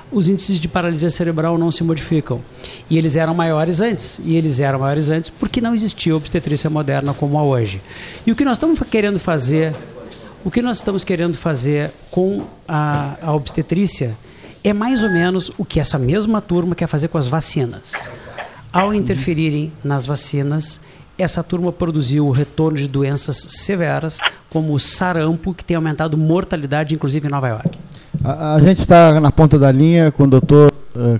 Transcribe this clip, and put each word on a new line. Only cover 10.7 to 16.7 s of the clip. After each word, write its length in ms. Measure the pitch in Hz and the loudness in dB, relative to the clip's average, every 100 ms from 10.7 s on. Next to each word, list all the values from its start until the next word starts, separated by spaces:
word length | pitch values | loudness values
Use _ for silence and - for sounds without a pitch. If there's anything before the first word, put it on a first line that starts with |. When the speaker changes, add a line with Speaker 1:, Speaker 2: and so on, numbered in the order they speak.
| 226 | -2
Speaker 1:
estamos 260 | - 190 | -4 -4
querendo 340 | - 180 175 151 | -4 -2 -2 -4
fazer 540 | 170 147 127 147 151 - - | -4 -2 -2 -2 -4 -10 -6
com 340 | - 190 202 - - - | -2 -2 -2 -8 -14 -6
a, 500 | 156 151 147 139 139 | -4 -2 -2 -4 -6
a 120 | 165 151 | -4 -4
obstetrícia 800 | 139 - - 170 196 - 123 110 - - - - | -4 -6 -2 0 0 -2 -4 -6 -14 -20 -20 -6
é 80 | 202 | -2
mais 300 | 208 226 262 | -2 0 0
ou 60 | 214 | 0
menos 420 | 180 175 185 170 - | 0 0 0 -4 -8
o 80 | 190 | -4
que 140 | 156 | -2
essa 180 | 147 151 | -2 0
mesma 420 | 127 120 214 220 | 0 0 0 -2
turma 340 | - 175 170 | 0 -2 0